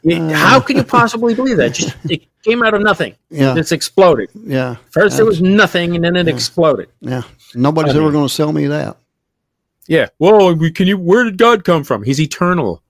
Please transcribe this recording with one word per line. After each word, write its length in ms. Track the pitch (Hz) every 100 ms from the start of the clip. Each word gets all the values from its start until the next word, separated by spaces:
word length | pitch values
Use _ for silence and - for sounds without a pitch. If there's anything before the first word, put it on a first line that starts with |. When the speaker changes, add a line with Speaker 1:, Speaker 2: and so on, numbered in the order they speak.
Speaker 1:
It, 160 | 160 170
Speaker 2:
Uh. 140 | 160
Speaker 1:
how 260 | 156 175 262
can 180 | - 247
you 60 |
possibly 520 | - 247 233 233 233 226
believe 220 | 262 202
that? 160 | 123 131
Just, 200 | - - 151
it 140 | 156 _ _
came 200 | 220 240
out 100 | 226
of 80 | 208
nothing. 320 | 214 190 139 _ _
Speaker 2:
Yeah. 220 | 156 135
Speaker 1:
It 60 | 127
just 140 | 151
exploded. 580 | 165 - - 185 131 98
Speaker 2:
Yeah. 440 | 107 - 131 127 120 _
Speaker 1:
First 300 | 156 202 -
it 40 |
was 160 | 220 175
Speaker 2:
That's 80 | 185
Speaker 1:
nothing, 460 | 202 190 180 170 170
and 80 |
then 120 | 170 180
it 120 | 170
Speaker 2:
Yeah. 60 |
Speaker 1:
exploded. 560 | 127 - - 160 120 85 _
Speaker 2:
Yeah. 200 | 131 127 117 _ _
Nobody's 400 | 123 135 160 151
Speaker 1:
I 40 | 143
Speaker 2:
ever 80 | 156
Speaker 1:
mean 80 |
Speaker 2:
gonna 160 | 147 139
sell 220 | - 151
me 140 | 156 143
that. 300 | 151 139 - _ _ _ _ _ _ _ _ -
Speaker 1:
Yeah. 200 | 160 107 _
Well, 380 | 170 214 190 165
we, 160 | 160
can 160 | 160 185
you, 100 | 196
where 260 | 175 220
did 140 | 233 185
God 260 | 233 226
come 200 | 180 165
from? 180 | 139 113
He's 180 | 107 135
eternal. 600 | 151 - 175 180 113 82